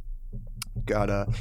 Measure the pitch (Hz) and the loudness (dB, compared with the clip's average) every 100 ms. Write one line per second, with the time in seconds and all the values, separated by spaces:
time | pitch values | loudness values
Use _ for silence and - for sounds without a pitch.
0 | - - - - - - - - - 104 | -4 -6 -6 -8 -8 -8 -6 -2 2 4
1 | 104 101 101 110 | 4 4 2 0